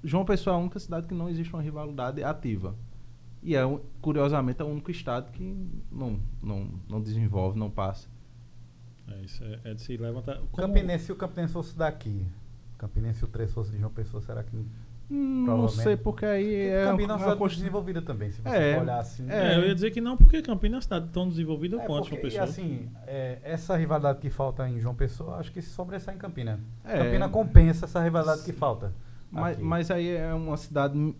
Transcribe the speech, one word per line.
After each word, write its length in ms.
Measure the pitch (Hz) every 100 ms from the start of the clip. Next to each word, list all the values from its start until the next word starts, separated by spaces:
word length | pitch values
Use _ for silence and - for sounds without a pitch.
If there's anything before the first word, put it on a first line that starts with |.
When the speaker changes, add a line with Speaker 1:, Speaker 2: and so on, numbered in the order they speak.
Speaker 1:
João 220 | 156 170
Pessoa 300 | 190 196 -
é 40 | 175
a 20 |
única 180 | 180 190
cidade 280 | - 165 165
que 80 |
não 140 | 180 170
existe 240 | 165 165
uma 100 | 165
rivalidade 640 | 151 147 151 143 123 143
ativa. 500 | 139 160 127 104 92 110 - - - - - -
E 120 | 165
é, 100 | 143
um, 160 | 131 143 - -
curiosamente, 600 | 151 151 139 147 127 127
é 40 |
o 40 | 151
único 220 | 147 -
estado 400 | 165 - 123 143
que 260 | - 185 190 185 - -
não, 260 | 120 127 104 - -
não, 260 | 107 101 98 87 -
não 120 | 107
desenvolve, 560 | 107 110 110 95 95 107
não 120 | 107
passa. 380 | 104 95 98 - - - - - - - - - - -
Speaker 2:
É 120 | 98
isso, 200 | 95 -
é, 140 | 113 110
é 100 | 117
de 80 | 110
se 140 | - 120
levantar. 400 | 117 120 123 139 -
Como 160 | - 190
Speaker 3:
Campinense, 380 | 202 185 170 170
se 60 |
o 40 | 185
Campinense 360 | 185 175 165
fosse 240 | 170 - -
daqui, 500 | 156 156 113 101 92 - - - - -
Campinense, 400 | 107 - 113 113
se 40 |
o 40 | 107
três 240 | 107 110
fosse 180 | - 101
de 80 | 104
João 120 | 107
Pessoa, 320 | - 107 113
será 200 | 113 113
que 120 | 107
não? 100 | 110 110 - - - -
Speaker 1:
Hum, 280 | 285 269 262
não 60 | 247
Speaker 3:
Provavelmente. 360 | 233 226 -
Speaker 1:
sei, 140 | 214 202
porque 280 | 208 208
aí 200 | 208 202
Speaker 3:
Porque 120 | 208 208
Speaker 1:
é 280 | 196 190
Speaker 3:
Campinas 260 | 196 190 202
é 20 |
uma 20 | 214
Speaker 1:
uma 20 |
Speaker 3:
cidade 140 | 196 202
Speaker 1:
constru- 200 | 196 170
Speaker 3:
desenvolvida 420 | 175 196 180 170
também, 280 | 160 113 104
se 100 | -
você 80 | - 226
Speaker 1:
É. 180 | 147 156
Speaker 3:
for 60 |
olhar 160 | 165 120
assim. 260 | 117 - 127
Speaker 2:
É, 260 | 208 196
Speaker 1:
É. 20 | 170
Speaker 2:
eu 60 | 185
ia 80 |
dizer 160 | 185 214
que 100 | 233
não, 160 | 233 254
porque 240 | - 320
Campinas 320 | 311 202 214
é 40 | 254
uma 60 |
cidade 260 | - 175 170
tão 200 | 180 180
desenvolvida 480 | 165 160 151 175 226
Speaker 3:
É, 100 | -
Speaker 2:
quanto 220 | 147 -
Speaker 3:
porque, 220 | 151 135
Speaker 2:
João 160 | 202 185
Pessoa. 0 |
Speaker 3:
e 20 |
assim, 400 | 160 175 123 117 120 -
é, 320 | 135 131 127
essa 340 | 139 165 - 175
rivalidade 440 | 160 156 143 135
que 100 | 143
falta 380 | - 135 127 127
em 100 | 120
João 160 | 117
Pessoa, 420 | 123 113 - 160 175
acho 120 | 165
que 100 | 180
se 100 | 170
sobressai 440 | - 180 190 -
em 40 | 190
Campinas. 420 | 196 165 113 107 - -
Speaker 1:
É. 140 | - 202
Speaker 3:
Campinas 260 | 123 117 190
compensa 540 | 202 208 - 165 165 170
essa 140 | 175
rivalidade 440 | 170 165 156 156
que 80 | -
falta 420 | - 143 107 104 - - - -
Speaker 1:
Mas, 240 | 160 170 165
Speaker 3:
aqui. 80 |
Speaker 1:
mas 260 | 160 170 170
aí 180 | 180 170
é 220 | 170 165
uma 240 | 160 160 147
cidade 560 | - 147 139 143 156 -